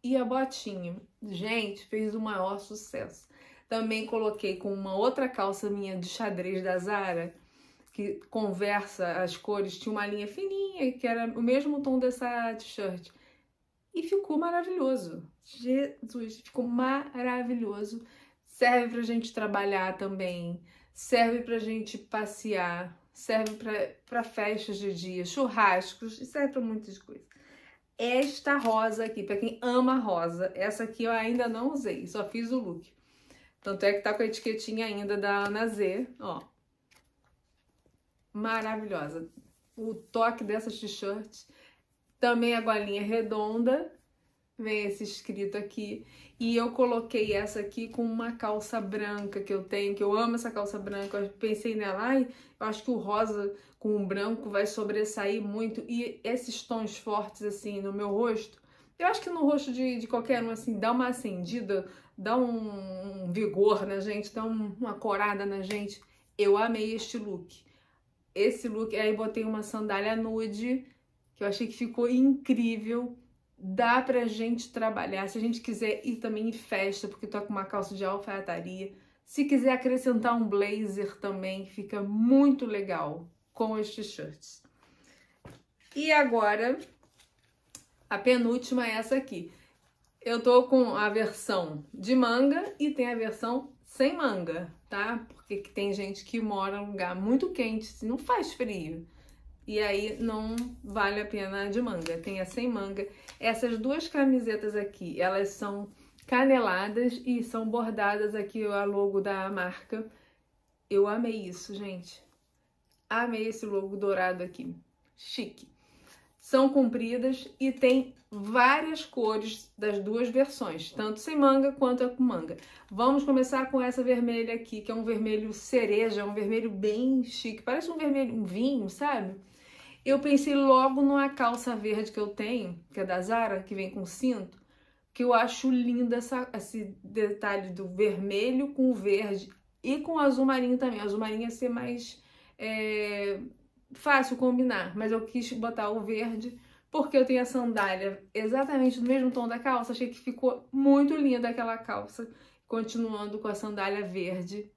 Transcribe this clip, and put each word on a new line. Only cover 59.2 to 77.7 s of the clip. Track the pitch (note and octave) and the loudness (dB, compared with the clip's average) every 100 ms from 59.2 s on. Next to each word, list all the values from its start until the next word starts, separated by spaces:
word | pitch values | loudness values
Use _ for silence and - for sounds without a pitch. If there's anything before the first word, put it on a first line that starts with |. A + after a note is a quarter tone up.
que | - | -4
no | E4+ C#4+ | 2 4
rosto | D4 C4+ | 4 0
de, | B3 B3+ A#3+ | -2 -2 -2
de | A#3 | -2
qualquer | A#3+ A3+ B3 | -4 0 0
um, | A3+ | 0
assim, | A3+ - G#3 | -4 -4 0
dá | A3 | 2
uma | B3 B3 | 2 2
acendida, | B3 G#3+ F3+ F3 A#3 G3 G3 F3+ - - - | -2 -6 -6 -6 -6 -2 -2 -2 -16 -20 -8
dá | G3 B3 | 0 2
um, | B3 A#3 G#3+ G3+ F#3+ F#3 G3 G3 F3+ | 2 0 -4 -8 -8 -10 -10 -8 -4
um | |
vigor | F3 G#3 F#3 G3+ G3+ G3 | -2 0 6 6 6 2
na | G3 | -4
gente, | G3+ G#3 G#3 - | -4 -6 -6 -6
dá | |
um, | A3 A3 G#3 F#3 | -4 -2 -4 -4
uma | A#3 G3+ | -6 -2
corada | A3 G3 G#3 G3+ G3+ | 0 2 2 0 -2
na | G3 | -4
gente. | F#3+ G#3 G3+ - - _ _ - | -4 -4 -6 -10 -20 _ _ 2
Eu | G3+ G3+ | 6 6
amei | A3+ A3+ G#3+ | 6 2 -2
este | A3+ - A#3 | -4 -6 -8
look. | G#3 F3+ E3+ - _ _ _ _ _ _ _ - | -6 -8 -12 -20 _ _ _ _ _ _ _ 2
Esse | G#3+ B3 A#3+ | 2 4 -4
look, | G#3+ A3 G#3+ | -4 -4 0
aí | G#3+ G#3+ | 0 0
botei | A3 G#3+ A3 | -2 -2 -2
uma | G#3+ | -4
sandália | G#3 A3 G#3+ G3 G#3 | -4 -4 -2 0 0
nude, | A3+ A3 A3 A3 G3+ A#3+ C4 B3+ _ _ _ _ _ | 0 -2 -2 -4 -4 -2 -2 -4 _ _ _ _ _
que | |
eu | G3+ | -4
achei | G3 A#3 | -2 -4
que | |
ficou | - A#3 - A#3+ | -4 -6 0 2
incrível. | B3+ C4+ C4+ - A#3+ A#3 A3+ G#3+ A#3 B3 - _ _ _ _ | 6 6 6 2 2 2 0 -2 -2 -4 -10 _ _ _ _
Dá | F#3+ F#3+ F3 B3 | -8 2 4 4
pra | B3+ B3+ A#3 | 4 2 2
gente | G#3+ A3+ A#3 - | -2 -2 -2 -4
trabalhar, | - A3 G#3+ F3 F#3+ G3 | -2 -2 0 -4 -4 -4
se | A3+ | -2
a | |
gente | A3+ A#3 | -2 -2
quiser | - G#3+ A3 G#3 - | -4 -4 -2 -2 -4
ir | A3+ | -4
também | A3+ G#3+ G#3+ | -4 -2 -4
em | |
festa, | A3+ - G3+ G3 G3 G3+ | -6 -4 -2 0 -2 -8
porque | - G#3 | -10 -8
tô | G#3 | -6
com | G3+ | -4
uma | G3+ | -6
calça | F#3+ | -4